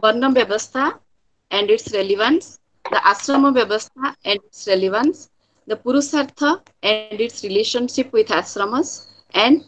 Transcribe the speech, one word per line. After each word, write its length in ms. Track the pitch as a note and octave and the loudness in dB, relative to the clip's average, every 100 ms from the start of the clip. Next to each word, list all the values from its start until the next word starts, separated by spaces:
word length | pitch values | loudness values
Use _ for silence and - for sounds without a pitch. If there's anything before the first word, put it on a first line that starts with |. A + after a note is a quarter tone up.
Varna 300 | A3 A#3 C4+ | 0 2 2
Vyavastha 680 | B3+ G#3 G#3+ - C4 D4 - _ _ _ _ - | 2 2 -2 -4 -4 -4 -6 _ _ _ _ -6
and 180 | G3 G#3 | -4 0
its 220 | A3+ - | 0 0
relevance, 680 | G#3 G3 G3 A3+ E4 - - _ _ - | -4 -2 0 2 0 -2 -20 _ _ -2
the 100 | G#3+ | 0
Ashrama 540 | G3 G3+ - C#4 C#4 | 2 0 0 2 4
Vyavastha 640 | B3+ G3+ G#3+ - C4 C#4 - | 4 0 -2 -6 -8 -8 -6
and 140 | - G3+ _ | -4 -6 _
its 220 | - G#3+ | -10 -2
relevance, 600 | F#3+ F#3+ G#3 C#4+ - - _ _ _ - | 0 0 0 0 -2 -12 _ _ _ -8
the 80 | |
Purushartha 880 | A3 A#3+ C4+ C#4+ D4+ C#4 - C#4+ F#4 _ _ | -6 0 0 0 -2 -2 -2 -2 -2 _ _
and 360 | G3+ G#3+ G#3+ G#3 | -2 -2 -4 -6
its 220 | A#3 - | -6 -6
relationship 720 | G3+ G3 A3 B3 B3 - C4 | -4 -2 -2 -2 -4 -4 -2
with 160 | A3 A3 | 0 2
ashramas, 800 | F3 - - G3+ B3+ F4+ - - _ _ | 0 -2 -6 -4 -2 -4 -6 -20 _ _
and 300 | - A#3 D4 | 0 4 2